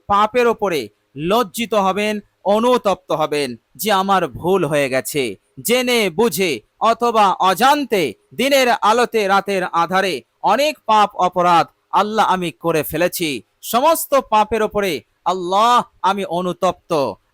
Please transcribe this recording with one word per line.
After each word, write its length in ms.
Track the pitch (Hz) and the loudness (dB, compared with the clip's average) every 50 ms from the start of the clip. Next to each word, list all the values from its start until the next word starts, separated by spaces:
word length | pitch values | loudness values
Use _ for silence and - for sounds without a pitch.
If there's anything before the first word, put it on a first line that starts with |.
| _ - | _ -2
পাপের 360 | 202 202 214 214 - 247 240 | 0 2 2 2 2 2 2
ওপরে 420 | 240 220 220 208 190 170 143 113 101 _ _ _ _ - 135 151 175 | 2 0 0 -2 -2 -2 -2 -4 -6 _ _ _ _ -12 -8 -4 0
লজ্জিত 440 | 202 240 247 180 - - 233 180 226 208 190 | 0 0 0 -2 -4 -6 -6 -2 0 0 0
হবেন, 340 | 190 185 202 208 214 214 208 - _ _ _ - | 0 0 0 -2 -2 -4 -6 -8 _ _ _ -2
অনুতপ্ত 680 | 185 202 214 226 254 247 233 - 202 180 - _ - 170 | 0 0 2 2 2 2 2 2 0 -2 -2 _ -6 -2
হবেন 440 | 151 156 147 147 147 143 127 117 113 _ _ _ | -2 -2 -2 -2 -2 -4 -4 -6 -12 _ _ _
যে 160 | 131 - 220 202 | -8 -2 -2 0
আমার 360 | 190 190 196 196 185 175 143 113 | 0 2 2 0 0 0 -2 -6
ভুল 320 | 113 - 170 190 196 170 | -6 -2 0 0 0 0
হয়ে 240 | 143 151 147 143 127 | 0 0 0 0 0
গেছে, 480 | 127 131 127 - - 147 131 113 95 - _ _ _ - 127 | -2 -4 -4 -2 -4 -4 -4 -4 -6 -10 _ _ _ -12 -4
জেনে 460 | - 233 254 262 247 247 233 214 185 | -2 -2 0 0 0 0 0 0 -2
বুঝে 500 | 156 165 233 233 147 175 190 175 135 107 - _ _ - | 0 0 -2 0 0 -2 -2 -2 -4 -6 -8 _ _ -4
অথবা 560 | 190 220 226 - 240 240 220 220 208 190 175 - | 0 0 0 0 -2 -2 2 2 2 2 2 0
অজান্তে 720 | 170 185 190 156 233 262 302 294 285 226 226 196 160 123 95 _ _ _ 135 | 0 0 0 2 2 2 2 2 0 -2 -2 -2 -2 -2 -6 _ _ _ -6
দিনের 340 | 139 240 277 285 269 262 240 226 - - | -4 -2 0 2 2 2 2 0 0 2
আলোতে 440 | 202 220 247 240 - - 220 208 | 0 2 2 0 0 0 -2 0
রাতের 380 | 190 196 196 190 202 202 185 180 - - | 2 0 0 0 0 -2 -2 -2 -2 -2
আধারে 480 | 170 170 156 185 190 190 190 165 120 - _ _ _ - | -2 -2 0 0 0 0 0 -2 -6 -10 _ _ _ -2
অনেক 360 | 175 208 254 294 311 262 _ _ | 0 0 2 0 -2 -2 _ _
পাপ 240 | - 220 214 208 202 - - | 0 2 2 2 2 0 -2
অপরাধ 460 | 180 180 - 180 175 175 175 165 147 - _ _ _ - - | -2 -2 0 0 2 4 4 4 2 0 _ _ _ -2 0
আল্লাহ 340 | 175 196 208 214 220 190 - 180 | 0 0 0 0 0 2 2 0
আমি 160 | 185 180 165 - _ - | -2 -2 -6 -8 _ -4
করে 180 | 165 165 156 139 - | -2 -2 -2 -2 -2
ফেলেছি। 520 | - 151 175 180 - - 175 156 135 110 - _ _ _ - - - | -2 -2 -2 -2 -2 -2 -4 -4 -4 -6 -10 _ _ _ -12 -4 -2
সমস্ত 420 | 233 269 320 330 - - - 285 269 - - | 0 2 2 2 2 -2 0 0 0 0 2
পাপের 320 | 220 214 208 208 233 220 214 | 2 0 2 2 0 -2 -2
ওপরে 380 | 208 - 208 202 190 156 117 - _ _ _ - | -2 -2 -2 -2 -2 -4 -6 -8 _ _ _ -4
আল্লাহ 580 | 165 180 190 180 175 190 202 220 240 247 240 - - _ _ - | -4 -4 -2 -2 -2 0 2 2 4 2 2 0 -2 _ _ -2
আমি 220 | 180 196 202 190 - | -2 -2 -2 -4 -6
অনুতপ্ত, 840 | 160 175 185 180 170 - - 180 165 - _ - 170 151 135 113 92 _ _ _ | -6 -4 -4 -4 -6 -2 -2 -2 -2 -4 _ -4 -2 -2 -2 -2 -6 _ _ _